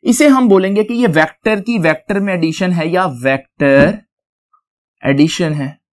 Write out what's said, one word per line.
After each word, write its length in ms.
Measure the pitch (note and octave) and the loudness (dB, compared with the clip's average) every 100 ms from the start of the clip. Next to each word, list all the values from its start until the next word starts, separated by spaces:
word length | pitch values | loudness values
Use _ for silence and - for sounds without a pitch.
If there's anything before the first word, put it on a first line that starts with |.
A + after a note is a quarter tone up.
इसे 240 | F#3+ A#3+ D4 | 0 2 4
हम 220 | C4+ B3 | 4 4
बोलेंगे 340 | F#3+ F#3+ G3+ | 2 2 -2
कि 100 | G#3+ | -2
ये 140 | A#3 A#3+ | 0 0
वेक्टर 540 | D#3 D#3 - - G#3+ | 2 0 -2 -4 -4
की 180 | G3 A#3 | -2 -2
वेक्टर 400 | E3 D#3 _ G3+ | 0 -2 _ -4
में 140 | G3+ | -4
एडिशन 380 | F#3 D#3+ D#3 F#3 | -2 -4 -2 -2
है 180 | F3 D#3+ | -2 -2
या 160 | F3 F#3 | -2 -2
वेक्टर 960 | B2 C3 C3+ - _ C#3+ C#3 D3 G#3 _ _ _ _ _ _ _ _ _ _ - | -4 -4 -4 -6 _ 2 4 4 0 _ _ _ _ _ _ _ _ _ _ -4
एडिशन 480 | C#3 D#3 - E3 | 0 0 0 -6
है। 280 | D3 C#3 C#3+ _ | -4 -8 -12 _